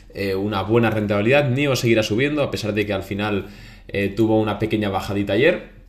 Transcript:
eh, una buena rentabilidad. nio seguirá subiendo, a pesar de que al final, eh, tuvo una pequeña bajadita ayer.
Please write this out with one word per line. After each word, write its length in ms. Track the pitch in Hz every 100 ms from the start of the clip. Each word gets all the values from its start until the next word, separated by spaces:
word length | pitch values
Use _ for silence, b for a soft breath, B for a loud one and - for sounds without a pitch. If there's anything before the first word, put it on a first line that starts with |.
| -
eh, 220 | - 98 95
una 260 | 104 101
buena 300 | 95 117 113
rentabilidad. 580 | 107 104 104 110 143 135
nio 260 | 127 143 123
seguirá 280 | 120 110
subiendo, 400 | 110 107 143 147
a 80 | 127
pesar 240 | 101 104 104
de 100 | 104
que 80 |
al 80 | 98
final, 460 | - 101 107 101 95 B B B -
eh, 260 | 101 98 98
tuvo 240 | 110 110
una 200 | 107 104
pequeña 300 | 107 107 104
bajadita 440 | 95 98 101 101
ayer. 300 | - 160 180 - -